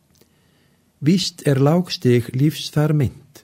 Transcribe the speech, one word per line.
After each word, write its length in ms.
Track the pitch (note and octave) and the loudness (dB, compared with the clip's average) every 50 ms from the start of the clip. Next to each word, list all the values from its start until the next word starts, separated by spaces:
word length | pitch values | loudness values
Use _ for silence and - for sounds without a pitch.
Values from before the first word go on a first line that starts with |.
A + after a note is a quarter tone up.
| _ _ _ _ _ _ _ _ _ _ _ _ _ _ _ _ _ _ _ _ - | _ _ _ _ _ _ _ _ _ _ _ _ _ _ _ _ _ _ _ _ 0
Víst 400 | C#3 F#3+ F3+ - - - - - | 0 0 0 0 -4 -10 -6 -2
er 120 | D3 C#3 B2+ | 0 0 2
lágstig 720 | C#3 C#3+ E3 F3+ F3+ - - - - B2+ B2 B2 A#2 - - | 2 2 2 2 0 -2 -6 -2 0 2 2 2 0 -2 -2
lífs 360 | C3 C#3+ D#3 D3+ - - - | -2 0 0 -2 -4 -8 -6
þar 240 | - D3+ D3+ D#3+ D#3 | -2 -2 0 0 0
mynd, 480 | D3+ C3+ F#2 - - - _ - - | 0 0 -2 -4 -8 -20 _ -20 -20